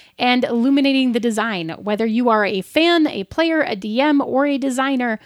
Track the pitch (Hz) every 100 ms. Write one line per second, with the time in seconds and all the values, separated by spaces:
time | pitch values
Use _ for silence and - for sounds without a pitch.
0 | - - 247 247 - 233 254 277 277 269
1 | 262 233 233 214 226 196 160 - 202 208
2 | 226 220 240 214 202 190 - 302 339 339
3 | 302 - 196 - 330 320 - 214 214 226
4 | 294 285 - 254 285 277 269 247 262 262
5 | 247 220